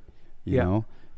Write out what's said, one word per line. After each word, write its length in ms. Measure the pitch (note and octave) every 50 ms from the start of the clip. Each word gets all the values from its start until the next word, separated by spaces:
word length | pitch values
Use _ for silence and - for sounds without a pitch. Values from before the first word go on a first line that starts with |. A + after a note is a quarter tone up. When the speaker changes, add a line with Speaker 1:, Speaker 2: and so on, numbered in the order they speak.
| - - - - - - - - -
Speaker 1:
you 120 | - C3+ B2+
Speaker 2:
Yeah. 60 | B2
Speaker 1:
know, 220 | F2+ G2 A2+ A2 - - - - - -